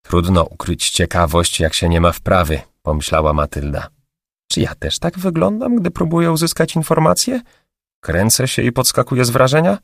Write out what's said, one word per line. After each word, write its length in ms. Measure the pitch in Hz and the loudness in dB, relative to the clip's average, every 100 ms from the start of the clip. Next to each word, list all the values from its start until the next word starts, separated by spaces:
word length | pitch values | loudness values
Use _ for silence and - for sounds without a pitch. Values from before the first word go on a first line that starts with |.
„Trudno 420 | - 87 87 90 | 0 0 2 2
ukryć 460 | 78 - - 85 - | 2 -4 -6 -4 -4
ciekawość, 680 | - 85 87 82 85 85 - | -2 0 0 2 2 0 -2
jak 140 | 80 | -2
się 160 | - 87 | 0 0
nie 120 | 85 | 4
ma 100 | 85 | 2
wprawy”, 500 | - - 92 78 73 - _ | 0 0 0 0 -4 -8 _
pomyślała 520 | - 76 - 80 78 | -4 -4 0 0 2
Matylda. 540 | 76 73 - 71 69 - _ _ _ _ _ _ | 0 -2 -4 -6 -6 -10 _ _ _ _ _ _
„Czy 100 | - | -2
ja 140 | - | -2
też 240 | - - - | -4 -6 -4
tak 200 | 170 180 | -4 -4
wyglądam, 560 | 185 160 185 214 247 | -4 0 0 0 0
gdy 160 | 240 175 | 0 -2
próbuję 400 | - 170 165 170 | -2 0 2 2
uzyskać 440 | 156 165 - 165 | 0 -2 0 0
informacje? 680 | 165 156 160 160 180 - 254 - _ _ _ _ _ | 0 0 2 2 2 0 -4 -8 _ _ _ _ _
Kręcę 440 | - 82 107 - 131 | -4 0 2 0 -2
się 140 | - | 0
i 100 | 123 | 0
podskakuję 540 | 120 127 - - 127 | 0 0 0 0 0
z 40 | 120 | 2
wrażenia? 480 | 123 127 147 175 196 | 4 4 4 2 -2